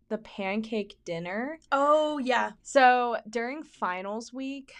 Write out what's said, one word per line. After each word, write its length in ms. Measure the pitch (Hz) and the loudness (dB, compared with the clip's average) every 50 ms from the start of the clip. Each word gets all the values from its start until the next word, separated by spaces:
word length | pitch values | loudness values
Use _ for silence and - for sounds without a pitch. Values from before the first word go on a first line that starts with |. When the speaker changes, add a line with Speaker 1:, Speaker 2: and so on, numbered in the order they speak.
| _ - | _ -8
Speaker 1:
the 100 | 214 214 | -8 -8
pancake 800 | 220 - - - 196 190 196 214 220 220 233 214 202 202 - _ - | -8 -10 -10 -6 -4 -2 -2 -2 -4 -4 -4 -4 -4 -6 -10 _ -10
dinner. 520 | - 170 165 170 175 185 214 240 285 320 320 _ - 277 | -8 -8 -6 -6 -6 -6 -6 -6 -6 -8 -10 _ -2 0
Speaker 2:
Oh, 460 | 277 277 294 302 311 302 302 302 294 | 2 4 4 4 4 4 2 -2 -2
yeah. 340 | 247 247 247 226 214 214 214 _ - | -2 0 0 0 0 -2 -6 _ -6
Speaker 1:
So 540 | - - 277 262 247 247 247 247 240 233 - - 214 | 0 4 6 8 8 8 6 2 0 -2 -4 -6 -6
during 340 | 214 240 233 247 269 320 302 | -6 -6 -6 -6 -8 -10 -12
finals 680 | - _ - 220 185 180 185 190 196 208 226 233 - - | -16 _ -6 -4 -4 -4 -4 -6 -8 -8 -8 -10 -10 -12
week, 400 | 262 269 269 277 277 269 - - | -10 -10 -8 -10 -10 -14 -18 -20